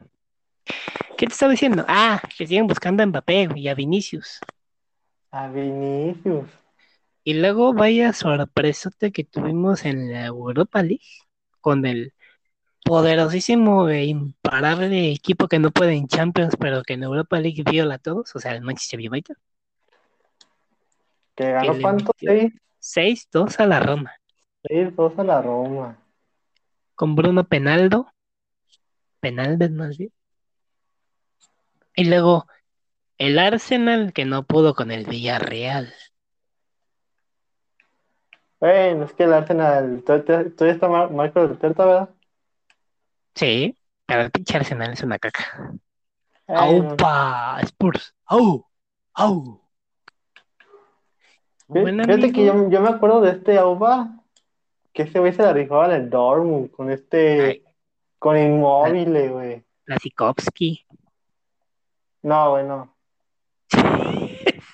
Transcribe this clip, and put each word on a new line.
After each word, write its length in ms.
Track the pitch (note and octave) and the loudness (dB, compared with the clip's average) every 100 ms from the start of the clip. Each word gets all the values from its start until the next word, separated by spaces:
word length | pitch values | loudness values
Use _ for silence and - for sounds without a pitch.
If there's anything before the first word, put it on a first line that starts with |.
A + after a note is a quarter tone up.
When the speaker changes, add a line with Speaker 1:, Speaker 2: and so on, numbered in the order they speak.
| _ _ _ _ _ _ - - - - - - | _ _ _ _ _ _ -16 -14 -12 -12 -10 -6
Speaker 1:
¿Qué 100 | A#3+ | -4
te 60 | |
estaba 180 | - C#4 | 0 2
diciendo? 320 | C4 C#4 F#3 - | 4 2 0 0
Ah, 320 | F#3 A3+ G#3 - - | 2 2 0 -6 -12
que 100 | D#3+ | -2
siguen 200 | F#3+ A3 | 0 0
buscando 360 | D#3+ F3+ G3 | -2 0 0
a 40 | G#3 | 0
Mbappé, 400 | D3+ - F#3+ F3+ | 0 0 0 0
güey, 140 | C#3+ | -4
y 60 | C#3 | -6
a 60 | |
Vinicius. 680 | C#3 C#3 G3 G3 D#3+ - - - - _ _ _ _ _ _ _ | -4 -2 -2 -4 -12 -14 -20 -20 -20 _ _ _ _ _ _ _
Speaker 2:
A 180 | C#3 C3+ | -12 -10
Vinicius. 1000 | C3+ C#3 C#3 C#3 C#3 D#3+ E3+ G3 D#3 C3+ _ _ _ _ _ _ _ | -8 -6 -6 -6 -4 -6 -6 -4 -4 -6 _ _ _ _ _ _ _
Speaker 1:
Y 120 | - | -6
luego 380 | D#3 F#3 G#3 B3 | 0 0 2 2
vaya 380 | A3+ G#3+ A#3 A#3 | 2 2 4 2
sorpresote 1000 | - E3+ C#3+ - - D3 C#3+ F#3 - G#3 | 0 -2 -2 -2 -2 -2 -2 -8 -6 -6
que 120 | G3 | -6
tuvimos 600 | D3+ C#3+ D3+ E3 F#3+ F#3+ | -8 -6 -4 -2 0 0
en 260 | D3+ C3+ B2 | -2 -6 -6
la 140 | A#2+ A#2+ | -8 -10
Europa 560 | A#2+ A#2+ B2+ F#3+ G#3 | -10 -6 -4 -2 -2
League 220 | E3+ A#3 _ - _ _ _ _ | -2 -4 _ -20 _ _ _ _
con 240 | D3+ C#3 C3 | -2 0 0
el 280 | A#2+ B2+ _ _ _ _ _ _ _ | -4 -8 _ _ _ _ _ _ _
poderosísimo 1040 | - E3 D#3+ D#3+ D#3+ F3+ F#3 A#3 G#3+ G3 E3+ | 0 2 4 2 0 -2 0 2 4 4 2
e 140 | D3 D3 | 0 -2
imparable 1080 | D3 C#3+ - - C3+ D3+ E3 F#3+ F#3+ E3 | -4 -6 -6 -4 -2 0 0 0 0 0
equipo 340 | D3 - F#3 F3 | -2 -2 -2 0
que 120 | E3 | 2
no 120 | D#3 | 2
puede 220 | E3 F3 | 2 2
en 140 | D3+ C#3+ | 0 -2
Champions, 480 | - E3+ F3 E3 - | -2 -2 0 -2 -2
pero 240 | D3+ C3 | -4 -4
que 120 | B2+ | -6
en 80 | B2+ | -8
Europa 360 | C3 C#3+ E3 E3+ | -6 -6 -4 -4
League 240 | E3 D3+ D3+ | -4 -4 -2
viola 260 | D#3 D3+ C3 | 0 -2 -4
a 20 | |
todos, 360 | D#3 F#3 A#3 | -8 -8 -10
o 40 | C3 | -12
sea, 140 | B2 | -10
el 100 | A#2+ | -10
Manchester 360 | B2 B2+ - A#2+ | -10 -10 -10 -12
United. 340 | A2+ C3 - D4 _ _ _ _ _ _ _ _ _ _ _ _ _ _ _ _ _ _ _ | -8 -10 -10 -18 _ _ _ _ _ _ _ _ _ _ _ _ _ _ _ _ _ _ _
Speaker 2:
¿Que 160 | - C3 | -6 -2
ganó 200 | C3 C3+ | 0 0
Speaker 1:
Que 40 | C3+ | 0
le 60 | |
Speaker 2:
cuánto? 300 | F#3+ G3+ G#3 - | 0 0 -2 -2
Speaker 1:
metió 80 | - | 2
Speaker 2:
¿Seis? 200 | G#3+ A3+ - _ _ | 2 2 -4 _ _
Speaker 1:
seis 500 | - - F#3 A#3+ - | -8 -2 0 -2 -2
dos 300 | D#3+ G3+ - | -2 0 2
a 60 | G#3 | 2
la 140 | D3 | 2
Roma. 320 | - D3 C3 - _ _ _ _ | 2 -2 -6 -14 _ _ _ _
Speaker 2:
Seis 340 | - D#3+ F#3 F3 | -4 -2 -2 0
dos 220 | E3 E3 | -2 0
a 60 | |
la 180 | F#3+ D3 | -2 0
Roma. 560 | B2 A#2+ B2+ C3+ B2 A2+ _ _ _ _ _ _ _ _ _ | 0 -4 -4 -6 -10 -16 _ _ _ _ _ _ _ _ _
Speaker 1:
Con 200 | - D#3 | -6 -2
Bruno 300 | D3+ E3+ F3+ | 2 2 2
Penaldo. 680 | F3+ D3 C#3 E3 F#3 G#3+ C4 _ _ _ _ _ _ _ _ _ _ _ | 2 0 2 2 4 2 -4 _ _ _ _ _ _ _ _ _ _ _
Penaldes, 500 | C3 B2 C3+ E3 E3+ | -8 -4 -2 0 -2
más 280 | D#3 D#3 D3 | -2 -8 -10
bien. 120 | G3+ _ _ _ _ _ _ _ _ _ _ _ _ _ _ _ _ _ _ | -14 _ _ _ _ _ _ _ _ _ _ _ _ _ _ _ _ _ _
Y 100 | - | -2
luego 420 | E3+ F3 E3+ E3 - _ _ _ _ _ _ - | 2 4 4 4 0 _ _ _ _ _ _ -4
el 200 | C#3 D3 | 0 2
Arsenal 760 | F#3+ A3 - B3+ A#3 A#3 G3+ | 2 0 0 0 2 0 -2
que 100 | - | -4
no 200 | C3+ C3+ | -4 -4
pudo 300 | C3+ D#3 D#3 | 0 2 4
con 160 | C#3 A2+ | 2 -4
el 140 | A2+ | -6
Villarreal. 880 | A2 A#2 A#2+ A#2+ - A2+ B2 C#3 B2 - - _ _ _ _ _ _ _ _ _ _ _ _ _ _ _ _ _ _ _ _ _ _ _ _ - | -8 -8 -4 -4 -4 -6 -6 -6 -8 -14 -20 _ _ _ _ _ _ _ _ _ _ _ _ _ _ _ _ _ _ _ _ _ _ _ _ -2
Speaker 2:
Bueno, 460 | D#3+ F#3+ F#3 D#3+ | 2 4 4 0
es 80 | D3 | -4
que 100 | - | 0
el 80 | E3+ | 4
Arsenal, 680 | D#3 D#3 E3+ D3+ C#3+ C3 B2 | 4 2 0 2 2 0 -4
todavía, 460 | C3+ D3 D3 E3 E3 | 0 0 2 0 0
todavía 200 | - D#3+ | 0 0
está 140 | E3+ F3+ | 2 0
Mar-, 220 | F3 F3 | 0 0
Marco 300 | C#3+ D3+ F3+ | -2 -2 2
Arteta, 440 | D#3+ B2+ D#3 D#3+ F#3 | 0 0 -2 2 4
¿verdad? 240 | F#3 F#3+ _ _ _ _ _ _ _ _ _ _ _ _ | 4 0 _ _ _ _ _ _ _ _ _ _ _ _
Speaker 1:
Sí, 420 | - C#3+ A2+ E3+ - _ _ - | -4 0 0 -2 -6 _ _ -4
pero 160 | A#2+ | -2
el 80 | A#2+ | 0
pinche 260 | F#3+ F#3 D#3 | -4 -2 -2
Arsenal 340 | C#3 B2 A#2 | -2 -6 -8
es 100 | B2 | -6
una 160 | C3 G#2 | -6 -6
caca. 540 | A2 - - - - - _ _ _ _ _ _ - | -6 -8 -10 -12 -16 -18 _ _ _ _ _ _ -4
Speaker 2:
Ay, 340 | E3 E3 F3 | 0 4 4
no. 100 | D#3+ | 2
Speaker 1:
¡Aupa! 680 | C#3+ E3 D3 C3+ B2 A#2+ C3+ | 0 0 0 -2 -4 -6 -6
¡Spurs! 520 | F#3 - F#3 - - _ - | -8 -2 -2 -2 -8 _ -2
¡Au! 400 | A3 A3 C#3+ - _ _ _ _ | 2 2 0 -6 _ _ _ _
¡Au! 460 | - G#3+ F3+ B2+ G#2 _ _ _ _ _ _ _ - _ _ _ - _ _ _ _ _ _ _ _ - | -2 0 0 -6 -16 _ _ _ _ _ _ _ -20 _ _ _ -20 _ _ _ _ _ _ _ _ -4
Speaker 2:
Fí-, 120 | E3+ | 0
Speaker 1:
Buen 240 | F#3 G3+ | 0 0
Speaker 2:
fíjate 280 | A#3 G#3 B3 | 2 4 4
que 180 | B3 G3+ | 4 4
Speaker 1:
amigo. 140 | G3+ | 4
Speaker 2:
yo, 60 | G3 | 4
yo 100 | G3 | 4
me 60 | G#3+ | 2
acuerdo 320 | A3+ G#3+ A3+ | 2 4 6
de 80 | G3 | 4
este 280 | F3+ G3 G3 | 2 2 4
Auba, 600 | F3+ F3+ A3 B3+ A3+ - _ _ _ _ _ _ _ | 4 2 2 0 -2 -12 _ _ _ _ _ _ _
que 100 | - | -6
ese 160 | D#3 F#3 | -4 0
güey 120 | F3+ | 0
se 100 | F3+ | 4
la 120 | G#3 | 2
rifaba 320 | D3 C#3 C#3+ F3 | 2 2 2 2
en 160 | D#3+ | 2
el 80 | B2 | 0
Dortmund, 600 | B2 B2 D3 E3+ D3 B2 | 0 2 2 2 -2 -4
con 200 | - C3+ | -8 -6
este, 500 | C3+ - E3 D#3 D3 | -8 -2 2 2 4
Speaker 1:
Ay. 220 | C3+ C3 _ _ _ _ _ - | 2 -2 _ _ _ _ _ -4
Speaker 2:
con 180 | D3+ D3+ | 2 4
Immobile, 920 | D3+ D3+ C#3+ C#3 D#3 F3+ E3+ D#3 C3 | 4 2 2 2 2 0 0 0 0
Speaker 1:
La- 60 | |
Speaker 2:
güey. 320 | B2+ B2 A#2+ _ _ - | -4 -8 -12 _ _ -10
Speaker 1:
Lazikovsky. 1000 | C3 C3+ - A2+ C3+ - - E3 D#3+ _ _ _ _ _ _ _ _ _ _ _ _ _ _ | -10 -10 -4 -2 -2 -6 -4 -4 -4 _ _ _ _ _ _ _ _ _ _ _ _ _ _
Speaker 2:
No, 280 | D3 D3+ D3 | 0 2 4
güey, 140 | C#3 C#3 | 2 -2
no. 280 | C#3 C3 _ _ _ _ _ _ _ - | -8 -12 _ _ _ _ _ _ _ -4
Speaker 1:
<laughs> 880 | - - - - - - B4+ C5 - - | 0 0 0 -4 -6 -8 -8 -8 -8 -18